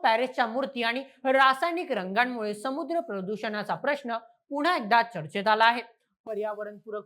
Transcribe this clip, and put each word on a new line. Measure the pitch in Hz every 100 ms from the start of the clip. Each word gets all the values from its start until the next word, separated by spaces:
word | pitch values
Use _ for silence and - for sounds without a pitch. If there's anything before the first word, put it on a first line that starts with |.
पॅरिसच्या | 269 226 254 285 233
मूर्ती | 240 277 247
आणि | 233 247 269 _
रासायनिक | 269 269 262 269 339 339 359
रंगांमुळे | 220 185 196 247 240 214
समुद्र | 208 269 277 277 339
प्रदूषणाचा | 339 196 185 208 226 208 196
प्रश्न | 170 277 285 247 233 - _ -
पुन्हा | 285 320 349
एकदा | 208 233
चर्चेत | 233 170 151 202 196
आला | 214
आहे. | - 240 226 _ _ _ 226
पर्यावरणपूरक | 208 214 208 208 208 220 208